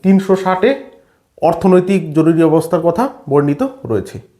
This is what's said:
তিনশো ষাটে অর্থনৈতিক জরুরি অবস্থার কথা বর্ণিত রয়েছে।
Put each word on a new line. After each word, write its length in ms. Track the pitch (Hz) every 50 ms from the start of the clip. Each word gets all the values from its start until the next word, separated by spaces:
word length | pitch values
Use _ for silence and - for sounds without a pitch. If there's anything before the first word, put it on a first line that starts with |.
তিনশো 300 | - 190 196 190 190 190 190 190 -
ষাটে 260 | 185 185 185 208 247 277 - - - - _ _ _ _ _ _ _ _ - 147 160
অর্থনৈতিক 520 | 165 165 - 190 180 180 180 185 196 190 165 156 143
জরুরি 260 | 160 160 165 165 160 165 160
অবস্থার 320 | 151 165 160 165 180 165 160
কথা 180 | 170 165 190 247 277 - - - -
বর্ণিত 320 | 139 147 147 143 143 170 262 269 269 - - 117
রয়েছে। 260 | 113 98 92 - - 110 - _ _